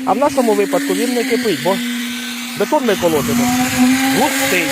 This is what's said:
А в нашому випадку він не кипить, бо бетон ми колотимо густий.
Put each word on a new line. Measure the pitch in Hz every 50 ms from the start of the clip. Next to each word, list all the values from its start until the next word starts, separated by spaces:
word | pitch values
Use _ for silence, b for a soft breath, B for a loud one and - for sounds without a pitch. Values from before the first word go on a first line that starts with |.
| 262
А | 254 185
в |
нашому | 240 277 294 277 269 247 226 208
випадку | 202 202 185 180 180 185 185 185
він | 190 233 240 247
не | 240 233
кипить, | 262 233 247 247 220 170 135 139
бо | 175 196 240 240 240 240 240 240 - - - - - - - - - - -
бетон | 208 - 302 302 269
ми | 226 196
колотимо | 175 175 170 160 147 - 120 - 240 240 247 247 254 254 254 254 254 254 254 262 262 262 269 269 -
густий. | 262 294 269 269 269 269 190 180 165 269